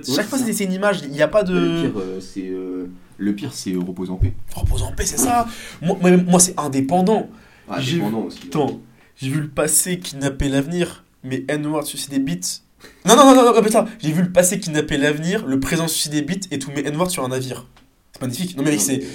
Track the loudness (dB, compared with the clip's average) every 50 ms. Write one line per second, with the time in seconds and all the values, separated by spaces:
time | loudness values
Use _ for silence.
0 | -4 -2 -2 -2 -2 -2 -2 -2 -2 -2 -2 -2 -2 -2 -2 0 0 0 0 0
1 | -4 -6 0 0 0 2 2 2 2 2 0 2 2 2 0 0 -2 -2 -2 -4
2 | -6 -6 -8 -10 -12 -12 -10 -10 -8 -6 -8 -8 -6 -8 -8 -8 -10 -10 -14 -18
3 | -20 -20 -12 -6 -4 -4 -2 -4 -6 -10 -10 -8 -6 -4 -4 -4 -4 -4 -6 -8
4 | -8 -6 -2 0 0 0 0 -4 -8 -8 -6 -2 0 0 0 0 -2 -4 -4 -4
5 | -4 -4 -2 0 0 2 2 0 0 -2 -6 -12 -14 -16 -12 -4 -2 -2 0 4
6 | 6 6 6 6 6 6 6 6 6 4 2 -4 -4 -2 0 0 0 2 2 2
7 | 4 4 2 2 0 -4 -14 -20 -20 -20 _ _ -14 -10 -6 -6 -4 -2 -2 -2
8 | -2 -2 -4 -4 -6 -8 -10 -14 -14 -6 -2 -2 0 -2 -2 -8 -14 -20 -20 _
9 | _ _ _ -8 -6 -4 -2 -4 -4 -4 -2 -2 0 2 2 0 0 0 -4 -6
10 | -6 -10 -8 -4 -4 -4 -2 0 -2 0 0 0 0 0 -2 -2 -2 -2 -4 -16
11 | _ _ _ _ -10 -6 -6 -6 -4 -4 -4 -4 -2 -2 -2 -4 -4 -6 -8 -10
12 | -10 -4 -4 -4 -2 -2 -4 -6 -6 -8 -10 -10 _ _ _ _ -20 -20 -16 _
13 | 4 6 8 10 10 10 10 10 8 8 6 6 4 4 4 2 2 0 -6 -6
14 | -4 -2 0 2 0 4 4 4 4 4 2 -2 -4 -2 -2 -2 -2 0 0 0
15 | 2 0 0 0 -2 -2 -2 -2 -2 -2 -2 -2 0 0 -2 -2 -2 -2 -2 -4
16 | -4 -2 -2 -2 -2 -2 -4 -6 -6 -6 -8 -8 -6 -6 -6 -6 -4 -4 -2 -2
17 | -2 -2 -2 -4 -4 -4 -4 -4 -6 -6 -10 -12 -14 -20 _ -20 _ _ _ _
18 | _ _ _ -8 -8 -6 -4 -4 -6 -6 -4 -2 0 0 0 0 0 -2 -2 -4
19 | -4 -8